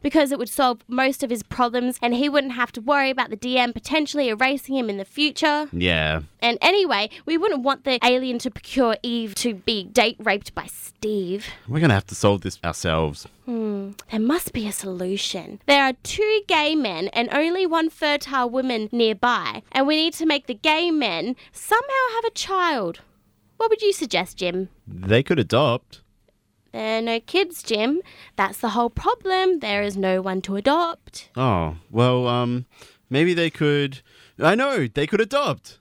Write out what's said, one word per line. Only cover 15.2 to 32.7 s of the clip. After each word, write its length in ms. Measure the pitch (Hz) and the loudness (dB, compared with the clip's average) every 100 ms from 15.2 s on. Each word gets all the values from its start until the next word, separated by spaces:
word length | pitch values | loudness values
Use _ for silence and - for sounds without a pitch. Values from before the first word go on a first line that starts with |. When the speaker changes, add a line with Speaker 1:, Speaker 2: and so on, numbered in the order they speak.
| - 190 160 202 - | -4 -8 -10 -12 2
Speaker 1:
There 160 | 285 | 4
are 100 | 269 262 | 4 -2
two 400 | - - 427 427 403 | -8 -4 0 0 0
gay 280 | 339 302 311 | 0 2 0
men 340 | 240 165 190 | -2 -4 -4
and 200 | - 233 | -2 -2
only 360 | 285 320 359 359 | 0 0 0 0
one 240 | 330 320 | 0 -2
fertile 580 | - 302 294 277 262 247 | -2 -2 0 -2 -2 -2
woman 400 | 247 262 233 214 | -2 -2 -2 -2
nearby, 680 | 240 226 208 240 226 165 214 - | 0 0 2 0 0 -2 -8 -4
and 140 | - 277 | 0 2
we 100 | 311 | 2
need 180 | 320 330 | 0 0
to 100 | 320 | 0
make 220 | 285 - | 0 -2
the 80 | 220 | -2
gay 340 | 311 311 349 | 0 2 2
men 460 | 311 240 165 190 254 - | 0 0 -2 -4 -6 -10
somehow 640 | - - 440 554 539 508 453 | -18 0 0 2 0 0 0
have 100 | 453 | -4
a 60 | |
child. 680 | - - 381 349 277 180 170 - _ _ _ _ _ | -6 -4 0 0 0 -4 -6 -18 _ _ _ _ _
What 120 | 440 | 0
would 140 | 440 | 2
you 100 | 415 | 2
suggest, 440 | 392 262 180 180 - | 0 0 -2 -2 -4
Jim? 320 | 180 175 190 _ - | -4 -2 -6 _ -18
Speaker 2:
They 340 | 92 95 113 | -10 2 2
could 160 | 143 170 | 4 0
adopt. 640 | 101 113 147 120 _ - _ _ _ _ _ _ _ | 2 4 4 0 _ -20 _ _ _ _ _ _ _
Speaker 1:
There 260 | 226 220 226 | -8 -2 -2
are 40 | |
no 180 | 233 226 | -2 -4
kids, 420 | - 349 359 339 | -2 -2 -2 -4
Jim. 400 | - 214 233 311 - - - - | -4 0 0 0 -6 -20 -16 -4
That's 220 | 190 196 | -4 -2
the 120 | 233 | -2
whole 200 | 202 233 | 0 0
problem. 680 | - 370 480 381 370 370 349 | 0 -2 -2 0 2 2 0
There 240 | 220 202 | 0 -2
is 120 | 208 196 | -2 0
no 240 | 190 185 | 0 0
one 220 | 190 190 | 0 -4
to 120 | 185 196 | -4 0
adopt. 720 | 233 302 339 330 - - - - | 2 2 0 -4 -16 -20 -12 -2
Speaker 2:
Oh, 420 | 127 95 80 82 _ | 2 2 0 -6 _
well, 360 | 110 123 127 123 | 2 4 4 2
um, 380 | 123 120 123 127 | 0 0 -2 -6